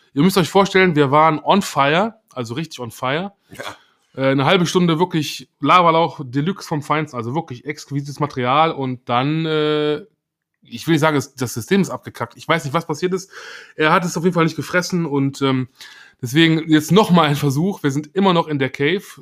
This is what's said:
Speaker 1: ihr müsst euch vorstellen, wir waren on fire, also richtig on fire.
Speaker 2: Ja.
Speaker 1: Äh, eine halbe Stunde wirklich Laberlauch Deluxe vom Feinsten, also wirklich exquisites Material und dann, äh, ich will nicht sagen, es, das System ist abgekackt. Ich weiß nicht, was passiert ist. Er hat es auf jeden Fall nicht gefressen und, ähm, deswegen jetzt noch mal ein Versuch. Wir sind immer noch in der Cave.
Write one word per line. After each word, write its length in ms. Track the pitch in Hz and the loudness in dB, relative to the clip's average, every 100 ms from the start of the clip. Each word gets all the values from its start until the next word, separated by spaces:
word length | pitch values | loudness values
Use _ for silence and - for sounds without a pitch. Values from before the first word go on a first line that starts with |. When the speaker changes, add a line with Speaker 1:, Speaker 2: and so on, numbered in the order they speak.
| _ 135 | _ 2
Speaker 1:
ihr 60 | |
müsst 160 | 185 190 | 2 4
euch 100 | 151 | 2
vorstellen, 460 | 196 196 190 185 | 2 2 4 4
wir 160 | 147 139 | 4 4
waren 300 | 147 160 151 | 6 4 2
on 180 | 147 196 | 2 0
fire, 600 | - 147 139 160 226 - _ | 0 0 2 2 0 -6 _
also 220 | 127 113 | -10 -8
richtig 240 | 120 160 - | -8 -10 -10
on 140 | 117 | -14
fire. 400 | - 127 151 196 _ _ | -8 -6 -4 -6 _ _
Speaker 2:
Ja. 140 | 98 107 - _ _ _ | -16 -16 -16 _ _ _
Speaker 1:
Äh, 160 | - 135 | -4 0
eine 140 | 135 | 2
halbe 220 | 135 190 175 | 2 2 2
Stunde 340 | 185 175 156 | 2 2 2
wirklich 480 | 139 165 147 - - - | 0 -2 -4 -8 -16 -4
Laberlauch 600 | 139 180 170 160 165 - | 2 4 6 4 0 -4
Deluxe 460 | 131 135 160 190 - | -8 -4 -2 -4 -6
vom 140 | 156 | -6
Feinsten, 340 | 139 151 151 123 | -2 -2 -4 -8
also 180 | 117 | -6
wirklich 300 | 151 165 120 | -6 -6 -12
exquisites 560 | - 151 - 139 143 139 | -12 -12 -8 -8 -8 -6
Material 500 | 143 135 123 143 165 | -6 -4 0 2 2
und 380 | 139 131 123 - | 0 -6 -8 -4
dann, 360 | 120 139 160 | -2 0 -2
äh, 580 | 160 156 151 151 151 147 - _ _ _ _ _ | -2 -2 0 0 -2 -4 -8 _ _ _ _ _
ich 240 | _ 117 - | _ -8 0
will 60 | |
nicht 80 | 160 | 2
sagen, 160 | 156 143 | 4 2
es, 180 | - | -2
das 180 | - 127 | -6 -8
System 280 | 120 110 196 | -6 -2 0
ist 100 | 143 | 0
abgekackt. 460 | 107 - - 120 - | -4 -12 -10 -12 -8
Ich 100 | - | -4
weiß 160 | 160 | -4
nicht, 120 | 139 | -2
was 120 | 165 - | -4 -4
passiert 260 | - 180 | -6 -4
ist. 160 | 185 - - - - - | -4 -8 -20 -20 -20 -14
Er 180 | - 156 | -2 2
hat 120 | 180 | 2
es 120 | 175 180 | 0 -2
auf 60 | |
jeden 120 | 180 | -2
Fall 100 | 170 | 2
nicht 100 | 160 | 0
gefressen 500 | - 131 180 180 180 | -2 -4 -4 -2 -2
und, 380 | 160 139 139 139 | -2 0 -2 0
ähm, 240 | 139 131 131 - - - - _ | 0 0 -4 -10 -20 -20 -20 _
deswegen 480 | 120 143 165 160 160 | -2 2 4 2 2
jetzt 220 | 151 151 | 2 4
noch 180 | 180 214 | 4 6
mal 160 | 175 151 | 4 4
ein 80 | |
Versuch. 480 | 143 143 135 185 190 | 2 0 0 -2 -2
Wir 80 | 143 | -2
sind 240 | 135 147 | -4 -6
immer 180 | 190 196 | 0 2
noch 140 | 170 160 | 2 0
in 140 | 147 | -2
der 100 | 131 | -4
Cave. 320 | - 143 190 - - | -2 -2 -2 -6 -18